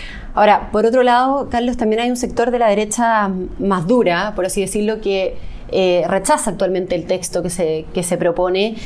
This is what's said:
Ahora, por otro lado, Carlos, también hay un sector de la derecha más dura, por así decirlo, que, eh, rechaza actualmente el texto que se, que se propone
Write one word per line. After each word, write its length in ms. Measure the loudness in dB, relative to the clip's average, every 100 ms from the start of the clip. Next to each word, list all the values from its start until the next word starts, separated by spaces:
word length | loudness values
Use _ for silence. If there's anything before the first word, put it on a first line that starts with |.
| -12 -12 -6 2
Ahora, 360 | 4 4 2
por 140 | 0 2
otro 180 | 4
lado, 460 | 4 4 2 0 -2
Carlos, 260 | -2 -2 0
también 240 | 0 0
hay 100 | 0
un 60 | -2
sector 340 | -2 0 0
de 80 | 2
la 100 | 2
derecha 600 | 2 0 0 2 2 0 -2 -6 -4
más 280 | 0 0 2
dura, 460 | 2 4 2 -2 -2
por 100 | -2
así 160 | -2
decirlo, 400 | -2 -2 -2 -2
que, 340 | -2 -2 -2 -4 -8 -10 -4
eh, 360 | 0 2 2 2
rechaza 440 | 0 2 0 0
actualmente 440 | -2 -2 -2 -2 -4
el 100 | -2
texto 360 | -4 -2 -4
que 80 | -4
se, 360 | -2 -2 -2 -4
que 120 | -6
se 140 | -2 0
propone 600 | 0 0 0 0 0 -4